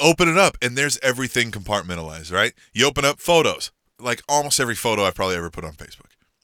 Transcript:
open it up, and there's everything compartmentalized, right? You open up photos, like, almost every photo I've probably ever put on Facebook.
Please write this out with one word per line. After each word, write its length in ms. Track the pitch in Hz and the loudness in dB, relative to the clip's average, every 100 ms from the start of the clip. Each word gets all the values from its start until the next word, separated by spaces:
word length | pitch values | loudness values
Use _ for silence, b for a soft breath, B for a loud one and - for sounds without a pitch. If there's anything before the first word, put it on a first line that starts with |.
open 260 | 147 165 170 | 4 4 4
it 80 | 170 | 4
up, 180 | 180 - | 4 2
and 160 | 123 123 | -4 -2
there's 200 | 147 - | -2 0
everything 480 | 135 123 127 131 117 | 0 0 -2 -2 -2
compartmentalized, 840 | 107 92 104 87 87 80 78 80 | -4 -4 -4 -4 -8 -8 -12 -6
right? 220 | 90 113 - _ | 0 0 -2 _
You 140 | 107 135 | 2 2
open 180 | 143 | 2
up 160 | 139 147 | 0 0
photos, 520 | - 170 127 80 - _ _ _ | 2 4 2 0 -8 _ _ _
like, 220 | 120 120 - | -6 -6 -2
almost 320 | 147 143 - | -2 0 0
every 160 | 123 | -2
photo 300 | 110 120 107 | -2 -2 2
I've 100 | 95 | 0
probably 220 | 90 95 90 | 0 -2 -4
ever 140 | 85 | -6
put 140 | - 82 | -10 -12
on 80 | |
Facebook. 380 | 73 - - _ _ _ _ | -12 -14 -18 _ _ _ _